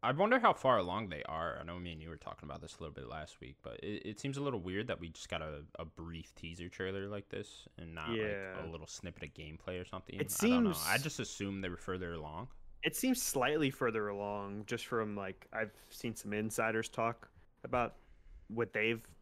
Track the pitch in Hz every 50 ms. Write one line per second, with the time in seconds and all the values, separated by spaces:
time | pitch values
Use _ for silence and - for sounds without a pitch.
0 | - 113 135 151 196 214 247 262 226 220 - - - 135 123 110 92 87 90 104
1 | 113 95 82 73 - - 80 80 82 82 64 67 73 82 87 90 90 87 82 78
2 | 78 82 82 78 - - - - - 73 71 80 78 80 - - 85 78 69 -
3 | 67 58 64 78 76 - - - - 65 69 _ - - 60 - - 95 104 -
4 | - - 107 - - 139 135 139 143 143 127 107 85 92 92 98 113 123 95 78
5 | 85 82 80 - - - 87 82 78 78 76 73 76 82 _ - 85 78 - -
6 | 82 85 85 82 80 - - - - 82 85 85 85 90 - - 95 92 95 98
7 | 98 101 104 101 101 _ - 104 104 - - - - - _ - 87 82 82 82
8 | 78 78 117 110 107 104 104 98 98 95 92 - 78 82 82 80 78 - - -
9 | - 87 82 - - 78 - - 80 76 78 90 - - 92 90 90 - - 95
10 | - - - - 147 143 - - - 226 254 247 240 202 165 147 151 - 95 -
11 | 139 160 - - 120 - - - 101 98 98 98 95 90 87 85 - - 92 90
12 | 92 85 85 82 76 78 78 85 117 127 - - - - - - - 160 - -
13 | - 262 254 240 - - - 139 123 135 151 160 156 135 131 - 135 120 110 113
14 | 107 104 101 101 101 101 104 104 101 98 101 104 107 - 123 113 - - 127 113
15 | 110 107 104 104 98 95 95 - - - - 110 110 104 - - - - - -
16 | - 120 110 - - 107 104 107 107 110 110 - 113 113 110 110 113 - - -
17 | 113 113 117 - - - _ - - - - _ - 120 123 123 117 - - -
18 | - - - - - - - - - - 107 113 120 104 - 107 107 113 117 113
19 | - - - -